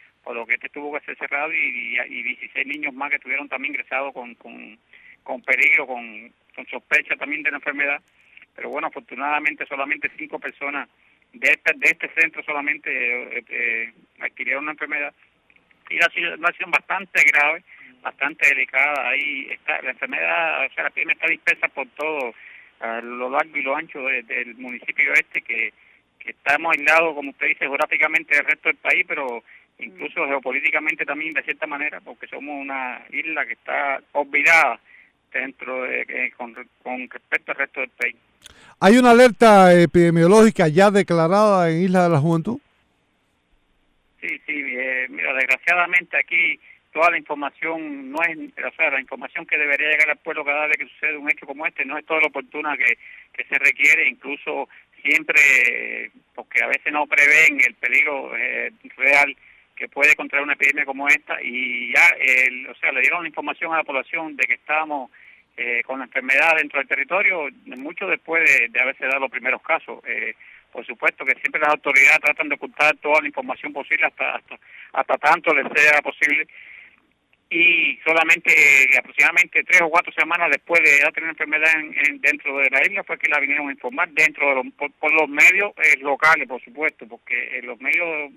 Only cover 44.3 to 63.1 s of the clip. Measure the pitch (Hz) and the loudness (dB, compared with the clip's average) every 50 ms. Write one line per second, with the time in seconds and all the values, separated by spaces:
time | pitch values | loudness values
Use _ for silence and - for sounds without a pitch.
44.3 | 151 - - 151 151 147 139 131 123 123 131 131 127 127 127 127 - 170 165 151 | -10 -10 -10 -10 -10 -8 -8 -8 -6 -6 -4 -4 -4 -4 -4 -6 -6 -6 -4 -4
45.3 | 135 131 131 123 131 - - 170 175 180 175 170 180 180 170 - 170 143 - - | -2 -2 0 0 0 0 2 0 2 2 2 2 2 0 0 0 -4 -4 -2 0
46.3 | 180 170 170 160 147 - _ - - _ _ _ - 156 165 175 170 160 151 - | 0 0 0 0 -2 -6 _ -20 -20 _ _ _ -2 2 2 2 2 0 -4 -6
47.3 | 151 147 143 135 _ - 160 160 160 160 156 151 143 139 135 131 139 160 170 170 | -8 -6 -6 -8 _ -8 -6 -6 -6 -6 -8 -10 -12 -12 -12 -10 -4 -2 -2 -2
48.3 | 160 156 147 139 - 143 135 127 - - 160 151 139 135 131 - 135 123 139 - | -2 -4 -12 -14 -12 -10 -10 -10 -4 -2 -2 -2 -2 -4 -6 -8 -14 -14 -14 -12
49.3 | - 175 165 - 165 151 147 147 143 139 151 151 151 147 156 151 147 _ - 165 | -12 -12 -6 -4 -2 -2 0 0 0 0 0 0 2 2 2 0 -2 _ -6 -8
50.3 | 151 156 143 143 143 151 151 151 151 143 143 123 - - 151 151 151 147 139 151 | -8 -6 -4 -4 -2 -2 0 -2 -2 -4 -4 -12 -10 -6 -6 -6 -6 -6 -4 -6
51.3 | 151 - - 143 139 143 156 170 - - 139 131 147 151 147 - 165 156 156 147 | -6 -6 -6 -14 -12 -8 -8 -8 -6 -6 -8 -6 -6 -10 -6 -4 -2 -2 -2 -2
52.3 | - 143 131 _ - 151 156 151 143 123 123 120 117 _ - - - - - _ | -4 -8 -12 _ -12 -8 -6 -6 -4 -2 0 -2 -2 _ -6 -20 -20 -20 -20 _
53.3 | - - 123 - 143 135 139 139 127 - 139 151 156 165 151 131 120 _ 131 135 | -14 -12 -8 -4 -2 2 2 2 2 4 4 4 4 4 2 -2 -4 _ -12 -12
54.3 | 143 139 - 156 147 139 127 _ - - _ _ _ _ - 143 147 160 151 170 | -10 -10 -8 -8 -6 -6 -8 _ -14 -20 _ _ _ _ -4 -2 0 0 0 2
55.3 | 156 151 143 139 135 127 123 120 120 120 117 117 117 117 117 113 _ _ _ _ | 4 4 6 6 6 6 4 2 0 -2 -6 -8 -8 -10 -12 -14 _ _ _ _
56.3 | - 123 117 _ - 120 117 123 131 139 - 156 147 147 147 143 151 147 143 143 | -18 -18 -14 _ -2 -2 0 0 -2 -2 -2 -2 -2 -2 -2 0 4 4 6 6
57.3 | 151 156 160 151 147 135 127 123 120 - - 120 127 143 147 151 143 135 135 131 | 8 8 6 6 6 4 0 0 0 -2 -4 0 2 2 2 2 -2 -4 -6 -8
58.3 | 123 117 123 127 123 120 120 123 113 _ _ 127 - 127 131 139 139 143 143 139 | -6 -4 -4 -4 -4 -4 -6 -8 _ _ _ -18 -6 -2 2 4 4 4 4 2
59.3 | 131 _ _ - _ _ _ _ _ - 127 120 - 139 143 151 147 - 147 143 | -2 _ _ -20 _ _ _ _ _ -14 -14 -10 -2 2 4 4 4 2 0 -4
60.3 | 139 143 143 147 139 - 143 139 143 147 143 135 135 135 139 143 151 151 _ - | -4 -4 -2 -2 -2 0 2 0 2 0 -2 -4 -6 -4 2 2 2 2 _ -6
61.3 | 165 139 135 127 120 123 127 123 123 120 120 120 127 147 170 175 170 - 139 131 | -8 -8 -8 -8 -6 -6 -6 -6 -6 -6 -6 -2 2 4 4 4 4 4 2 2
62.3 | 131 131 127 127 127 127 131 123 120 - 160 156 139 127 127 139 | 4 4 2 2 0 -4 -14 -14 -12 -6 -6 -4 -2 2 0 0